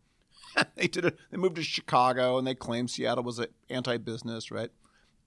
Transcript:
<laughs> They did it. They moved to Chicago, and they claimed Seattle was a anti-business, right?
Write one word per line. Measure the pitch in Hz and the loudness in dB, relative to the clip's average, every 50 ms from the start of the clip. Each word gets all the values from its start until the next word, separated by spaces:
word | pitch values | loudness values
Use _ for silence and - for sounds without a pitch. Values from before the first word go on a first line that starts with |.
| _ _ _ _ _ _ _ - - - - | _ _ _ _ _ _ _ -20 -20 -2 0
<laughs> | - - - _ | 0 0 0 _
They | - - | -2 -2
did | 170 - - 170 | -2 0 0 0
it. | 175 - - - _ | 0 0 -2 -6 _
They | - | -2
moved | 170 180 190 165 | 0 0 0 0
to | 165 | -2
Chicago, | 151 - - - - - 156 127 123 127 127 131 127 127 127 131 | -4 -4 -4 -6 -2 2 4 6 6 6 4 4 4 4 4 2
and | 131 | 0
they | 131 127 | 0 -4
claimed | 123 - - 117 120 123 117 | -4 -4 -4 -2 -2 -2 -2
Seattle | - - 123 117 120 127 120 | -2 -2 0 0 0 0 -2
was | 120 117 120 | -4 -4 -4
a | 117 - - _ _ - | -6 -6 -8 _ _ -6
anti-business, | 123 127 123 127 120 120 101 120 113 110 - 120 117 110 - - | -6 -4 -2 -2 -2 -2 -2 -6 -8 -6 -6 -8 -8 -8 -8 -8
right? | 110 107 113 113 - _ _ _ _ _ _ _ _ _ _ | -6 -6 -6 -8 -10 _ _ _ _ _ _ _ _ _ _